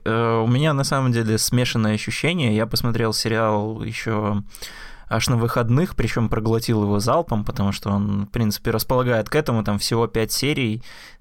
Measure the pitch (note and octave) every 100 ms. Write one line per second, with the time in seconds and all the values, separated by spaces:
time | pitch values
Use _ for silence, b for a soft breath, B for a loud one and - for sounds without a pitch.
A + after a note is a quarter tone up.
0 | - A2+ A2+ A2+ A2+ B2 D#3 C#3 C3 C#3
1 | B2+ A#2 A2 G#2+ - B2 B2 A#2+ G#2+ G#2+
2 | - - D3 F3 B2 G#2+ A2 - - A#2
3 | A2+ - A2+ A2 A2 G#2+ G#2+ A2 A2+ A2+
4 | A2+ G#2+ G#2+ G#2 B B B B B B
5 | - A2+ - A#2+ A#2 B2 A#2 B2+ F#3 -
6 | A#2 - A2 A2+ A2 A2+ A#2+ A2 G2+ G#2
7 | G2 D3+ E3 A2 G2+ - G2+ G2 G#2 G2+
8 | G#2 G2+ G2+ A#2+ A2 G2+ A#2 A2 - B2+
9 | B2 A2+ G#2 D3+ D3+ A2+ G#2 G#2 - A#2
10 | A2+ A2+ A2 - C3 D3 A#2+ A2 B B
11 | B B